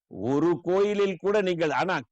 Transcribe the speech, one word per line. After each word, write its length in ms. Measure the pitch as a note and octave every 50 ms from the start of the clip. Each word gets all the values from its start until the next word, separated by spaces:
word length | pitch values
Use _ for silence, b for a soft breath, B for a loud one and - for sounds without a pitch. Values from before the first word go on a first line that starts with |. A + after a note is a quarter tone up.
| _
ஒரு 520 | _ - F#2+ G2 A#2+ C#3 D3 D#3 F3 F3 E3+
கோயிலில் 560 | F3 E3+ F#3 G3 G3+ G#3 G#3 G3+ G3+ G3 F#3
கூட 240 | E3 - G3 G3+ G#3+
நீங்கள்," 300 | F#3+ F#3 F3+ D#3+ E3 D3+
ஆனா 280 | C3 B2+ D#3+ F#3 F3 D3 A#2 _